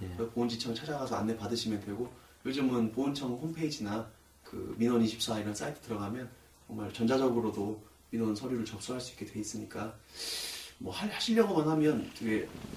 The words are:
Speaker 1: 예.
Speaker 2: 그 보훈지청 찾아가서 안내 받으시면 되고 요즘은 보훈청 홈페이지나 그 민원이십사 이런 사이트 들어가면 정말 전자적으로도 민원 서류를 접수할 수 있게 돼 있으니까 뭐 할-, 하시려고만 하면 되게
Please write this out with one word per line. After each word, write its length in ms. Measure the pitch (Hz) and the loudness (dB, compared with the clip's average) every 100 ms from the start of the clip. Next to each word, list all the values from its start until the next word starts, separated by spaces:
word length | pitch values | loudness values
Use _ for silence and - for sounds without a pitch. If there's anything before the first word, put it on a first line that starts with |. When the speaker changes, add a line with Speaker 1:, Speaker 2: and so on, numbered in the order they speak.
Speaker 1:
예. 120 | 92 90 | -8 -4
Speaker 2:
그 140 | 117 | -2
보훈지청 440 | 120 120 113 120 | 0 0 0 -4
찾아가서 420 | 110 151 143 123 110 | -4 -4 -4 -2 0
안내 200 | 107 113 | 0 -2
받으시면 440 | 104 117 113 104 | -2 -2 0 -2
되고 240 | 104 101 120 - - - 131 | -4 -4 -6 -8 -20 -10 -4
요즘은 460 | 139 131 120 110 | 0 2 4 2
보훈청 380 | 113 143 139 127 | 2 0 0 -2
홈페이지나 720 | 123 160 160 156 - 104 113 - - - - | -2 -4 0 -2 0 -2 -2 -4 -12 -20 -20
그 300 | - - - - | -12 -8 -6 2
민원이십사 600 | 120 117 110 - 117 107 | 4 6 4 2 -2 0
이런 120 | 104 | -2
사이트 260 | 104 - - | -4 -6 -6
들어가면 480 | 113 104 101 127 120 - - - - | -6 -4 -4 -4 -8 -14 -20 -20 -12
정말 240 | 107 101 | -6 -6
전자적으로도 880 | 107 117 131 131 117 107 98 101 107 - - - | 0 4 6 6 4 2 0 -2 -4 -10 -20 -6
민원 260 | 113 110 107 | 0 2 0
서류를 280 | 123 123 | 0 -2
접수할 360 | - 104 - 127 | -2 -6 -6 -6
수 100 | - | -8
있게 140 | - 98 | -10 -8
돼 140 | 110 | -6
있으니까 520 | 104 110 - - - - - - - - - - - - | -6 -6 -8 -6 -8 -10 -16 -10 -6 -6 -6 -8 -12 -10
뭐 140 | - | -8
할-, 180 | - 208 | -4 -4
하시려고만 580 | - 233 226 202 165 151 | 0 4 6 8 6 4
하면 380 | 151 151 117 92 - | 6 6 4 0 -2
되게 280 | 113 107 - - - | 0 2 0 -8 -12